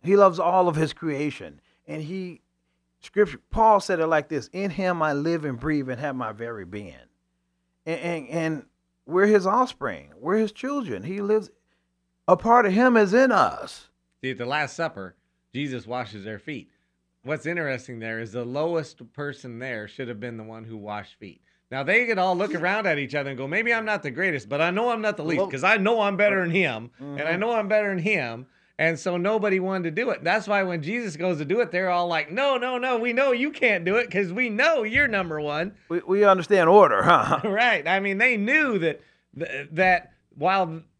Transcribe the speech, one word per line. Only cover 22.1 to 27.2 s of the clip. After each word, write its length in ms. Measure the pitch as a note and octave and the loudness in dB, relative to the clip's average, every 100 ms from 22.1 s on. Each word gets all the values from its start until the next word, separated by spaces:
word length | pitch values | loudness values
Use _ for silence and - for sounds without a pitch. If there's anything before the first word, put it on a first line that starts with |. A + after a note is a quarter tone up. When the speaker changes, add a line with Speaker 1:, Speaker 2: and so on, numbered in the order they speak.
| G3+ | 0
Speaker 2:
all 180 | F#3 F3+ | 2 2
look 180 | G3+ E3+ | -2 -2
around 320 | F3 G#3 G3 | -2 0 0
at 120 | D3 | 0
each 160 | C3+ D3 | -2 -4
other 140 | C#3 | -4
and 80 | B2+ | -6
go, 100 | C3+ | -4
"Maybe 260 | F#3 A3+ | -2 0
I'm 120 | A3+ G#3+ | -2 0
not 180 | G#3 | -4
the 80 | D3 | -4
greatest, 380 | C3 F#3 D3 G#2 | -2 -2 -2 -4
but 100 | C#3+ | 0
I 80 | E3+ | 0
know 200 | F#3 A#3+ | 2 0
I'm 120 | A3+ | 0
not 140 | G#3+ G#3 | -2 -4
the 80 | |
least, 160 | D#3 E3 | -2 -2
Speaker 1:
Well, 100 | F#3+ | -2
Speaker 2:
'cause 140 | C3+ | 0
I 140 | F3 A3 | 2 2
know 240 | F#3+ A#3 | 2 2
I'm 160 | G3+ F#3+ | 0 2
better 240 | G#3 G3 | 2 2
than 100 | F3 | 0
him, 400 | F3 E3 A2+ A#2+ _ | 0 0 -2 -10 _
and 220 | C#3 C#3+ | -12 -6